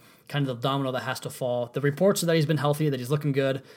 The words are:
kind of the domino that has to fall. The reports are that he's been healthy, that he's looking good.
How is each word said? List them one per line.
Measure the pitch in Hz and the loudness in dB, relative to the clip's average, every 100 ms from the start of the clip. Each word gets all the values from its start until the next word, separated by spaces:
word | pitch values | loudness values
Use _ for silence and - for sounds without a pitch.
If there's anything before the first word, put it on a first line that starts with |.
| - - - | -20 -20 -6
kind | 143 135 | -2 -2
of | 120 | -2
the | 135 | -2
domino | 139 135 | 0 -2
that | 127 | -4
has | 120 127 | -4 -6
to | 147 | -8
fall. | - 131 123 120 | -6 -4 -2 -2
The | 143 | 0
reports | 143 143 190 202 | 0 2 2 2
are | 170 | 2
that | 165 | 2
he's | 151 | 4
been | 156 | 2
healthy, | 147 147 151 | 2 2 0
that | 131 | 0
he's | 120 | -2
looking | 151 147 | -2 0
good. | 135 135 135 - | 0 0 -2 -6